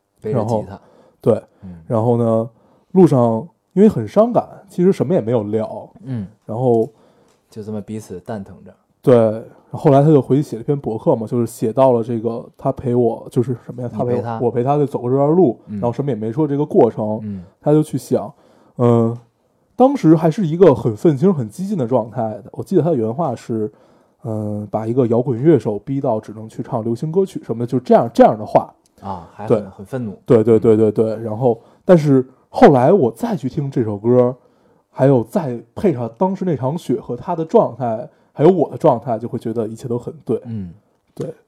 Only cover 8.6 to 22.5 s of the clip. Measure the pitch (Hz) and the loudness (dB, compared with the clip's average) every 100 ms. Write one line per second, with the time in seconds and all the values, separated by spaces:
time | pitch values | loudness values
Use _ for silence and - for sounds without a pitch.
8.6 | 92 - _ _ - 120 110 110 120 - | -20 -20 _ _ 2 4 4 0 -10 -20
9.6 | _ 127 160 135 147 151 - 135 151 110 | _ -2 4 4 6 4 4 0 -2 -6
10.6 | 117 143 165 220 - 127 110 123 113 - | -6 -6 -6 -4 -2 -2 -2 -4 -4 -4
11.6 | 113 110 135 120 110 117 113 113 - _ | -4 2 2 2 -2 -6 -6 -8 -12 _
12.6 | 143 135 131 120 120 113 127 131 120 120 | -6 -4 -2 0 0 -2 -4 -2 -2 -6
13.6 | - 127 120 - 123 120 117 113 120 120 | -10 -12 -10 -6 -4 -4 -4 -4 -2 -2
14.6 | 123 147 143 - 120 135 143 165 160 107 | 0 0 -2 -4 -2 0 2 4 2 0
15.6 | - 104 120 117 143 110 107 113 156 143 | -10 -6 -4 -4 -6 -6 -6 -4 -2 -2
16.6 | 151 202 120 104 107 107 107 98 87 _ | 0 4 4 2 -6 -6 -8 -12 -14 _
17.6 | - 151 151 139 - 113 101 - _ _ | 2 2 2 -4 -4 -4 -4 -14 _ _
18.6 | _ - 120 117 113 120 - _ _ _ | _ 0 4 4 2 -2 -12 _ _ _
19.6 | _ - 262 285 156 160 165 156 175 170 | _ 2 2 4 4 4 2 0 -2 2
20.6 | 185 131 127 107 175 139 175 165 107 - | 4 4 -2 0 0 2 2 0 -4 -8
21.6 | 190 202 117 123 110 123 110 107 117 | -8 -4 -2 -2 -2 -6 -6 -8 -14